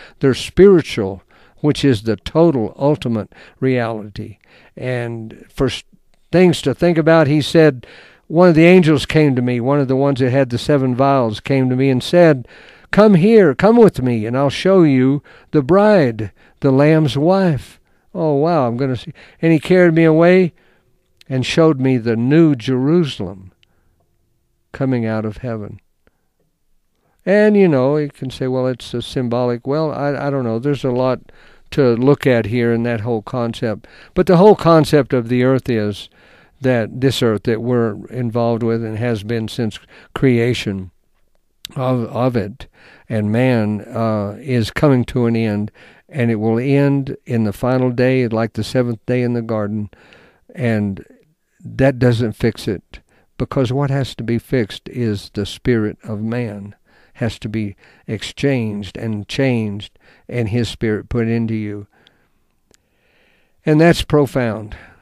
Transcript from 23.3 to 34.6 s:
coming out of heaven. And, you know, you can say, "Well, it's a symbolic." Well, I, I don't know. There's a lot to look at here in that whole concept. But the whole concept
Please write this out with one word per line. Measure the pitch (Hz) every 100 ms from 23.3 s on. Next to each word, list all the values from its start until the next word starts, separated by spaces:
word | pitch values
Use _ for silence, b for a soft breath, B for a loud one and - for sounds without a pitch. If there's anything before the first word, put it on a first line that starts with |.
| 92 95 _ _ _ _ _ _ _ _ _ _ _ _
coming | - 135 123 113
out | 110
of | 110 101
heaven. | 131 113 104 104 _ _ _ _ _ _ _ _ _ _ _ _ _ _ -
And, | 202 214 208
you | 185
know, | 135 127 151
you | 147
can | - 135
say, | - 131
"Well, | 127 127
it's | 123 -
a | 120
symbolic." | - 143 123 120 123 120 131
Well, | 147 156
I, | 123 143 143 143
I |
don't | 139
know. | 123 113
There's | 139 139
a | 135
lot | 123 127 123 - b b b b
to | - 127 113
look | 127 143 139
at | 120 107
here | 120 117
in | 117
that | 117 117
whole | 113 113
concept. | - 127 117 113 117 104 B B B
But | - 185
the | 175
whole | 208
concept | 196